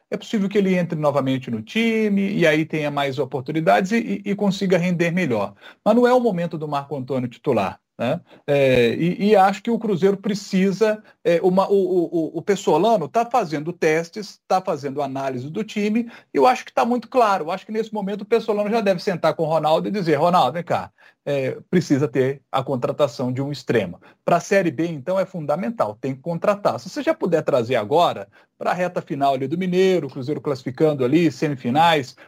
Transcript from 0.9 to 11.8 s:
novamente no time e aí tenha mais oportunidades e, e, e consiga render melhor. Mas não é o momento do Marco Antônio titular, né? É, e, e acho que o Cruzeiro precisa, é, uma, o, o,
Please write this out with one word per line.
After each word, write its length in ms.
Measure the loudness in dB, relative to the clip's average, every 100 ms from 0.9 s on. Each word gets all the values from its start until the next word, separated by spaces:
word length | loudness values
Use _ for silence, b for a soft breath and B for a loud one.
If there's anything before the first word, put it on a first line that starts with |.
| 0
novamente 520 | 0 0 0 -2 -4
no 120 | -8
time 720 | -4 -2 0 2 2 0 0
e 120 | 2
aí 200 | 2 2
tenha 260 | 0 -2 -4
mais 280 | -2 -4 -2
oportunidades 720 | -4 -6 -6 -2 2 2 2
e, 300 | -2 -2 -6
e, 60 | -4
e 40 |
consiga 420 | -2 -2 -2 0 0
render 360 | 0 0 0
melhor. 420 | 0 0 -2 -4 -8 B B
Mas 100 | 2
não 100 | 4
é 80 | 4
o 60 | 4
momento 400 | 2 -2 -4 -6
do 80 | -6
Marco 300 | -6 -6 -8
Antônio 320 | -4 -4 -4
titular, 500 | -6 -2 0 0 -6 _ -6
né? 240 | -4 -4 B B
É, 500 | -2 2 4 4 2 2
e, 320 | -2 2 4
e 80 | 6
acho 260 | 6 2
que 80 | -2
o 80 | -2
Cruzeiro 380 | 0 0 2 0
precisa, 840 | -2 -6 -2 0 0 2 0 -2 B B
é, 180 | 0 2
uma, 300 | 4 2 2
o, 40 |
o, 300 | 2